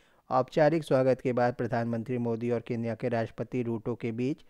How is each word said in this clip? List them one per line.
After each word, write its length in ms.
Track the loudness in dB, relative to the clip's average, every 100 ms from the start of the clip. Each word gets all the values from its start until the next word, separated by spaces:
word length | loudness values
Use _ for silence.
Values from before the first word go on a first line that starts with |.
| _ _ -2
औपचारिक 540 | 0 2 4 4 4
स्वागत 360 | 2 2 4 2
के 120 | 0
बाद 220 | 2 2
प्रधानमंत्री 640 | 0 -2 -2 -2 -4 -4 -2
मोदी 320 | -2 -2 -2
और 100 | -2
केन्या 340 | -2 -4 -4
के 140 | -4 -2
राष्ट्रपति 540 | -2 -2 -6 -6 -4
रूटो 320 | -2 -4 -4
के 180 | -6 -4
बीच 240 | -2 -2 -4 -10